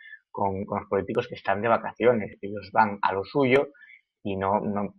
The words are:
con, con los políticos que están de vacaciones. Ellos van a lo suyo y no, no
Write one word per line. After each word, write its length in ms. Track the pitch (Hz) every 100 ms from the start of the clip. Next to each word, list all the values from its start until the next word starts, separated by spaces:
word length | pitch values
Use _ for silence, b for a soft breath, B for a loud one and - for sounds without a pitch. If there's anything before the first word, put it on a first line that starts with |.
| b b b
con, 340 | - 101 95 104
con 140 | 101
los 100 | -
políticos 380 | 98 92 117 -
que 80 | -
están 260 | - 101
de 60 | 117
vacaciones. 680 | 110 104 - 117 117 95 -
Ellos 300 | 98 104 95
van 240 | 120 107 101
a 100 | 95
lo 100 | 95
suyo 440 | 95 147 131 131 143 b b b b _
y 120 | 104 95
no, 240 | 95 101
no 360 | 104 101 98